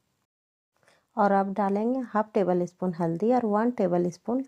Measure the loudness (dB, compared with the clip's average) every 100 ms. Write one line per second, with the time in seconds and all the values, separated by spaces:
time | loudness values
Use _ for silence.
0 | _ _ _ _ _ _ _ _ _ _
1 | _ 0 2 2 0 -2 0 0 0 -2
2 | -2 -2 0 0 0 0 -2 -4 -6 -2
3 | -2 0 0 0 0 0 0 0 0 0
4 | -2 -4 -6 -6